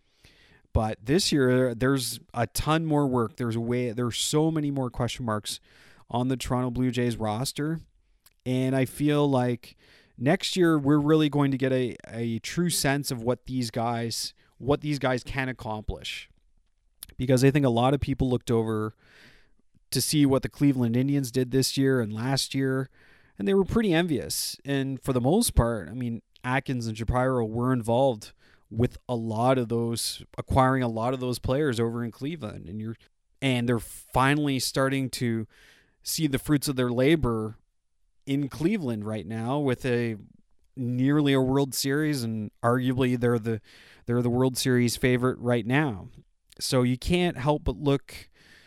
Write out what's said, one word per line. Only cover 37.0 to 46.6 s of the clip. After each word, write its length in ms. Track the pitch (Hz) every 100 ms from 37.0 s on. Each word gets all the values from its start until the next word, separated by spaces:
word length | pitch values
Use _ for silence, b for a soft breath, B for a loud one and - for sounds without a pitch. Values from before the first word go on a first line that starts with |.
| 139 165 127 113 110 - _ _ _ _ _ _
in 240 | - 139 135
Cleveland 560 | 120 165 220 135 110
right 220 | 104 107 85
now 320 | 113 117 143
with 260 | 139 120
a 320 | 131 120 117 107 - - _ _ _
nearly 600 | - 123 123 131 151 143
a 60 | 135
World 340 | 131 139 139
Series, 480 | - 139 143 156 143
and 280 | 113 110 104 -
arguably 580 | 120 127 127 127 127 123
they're 180 | 120 120
the, 220 | 113 110 b b b b b
they're 160 | 120
the 80 | 120
World 260 | 123 131 127
Series 400 | 135 123 120 -
favorite 420 | 127 123 127 -
right 280 | 120 120 110
now. 420 | 139 151 95 104 - - _ _
So 240 | -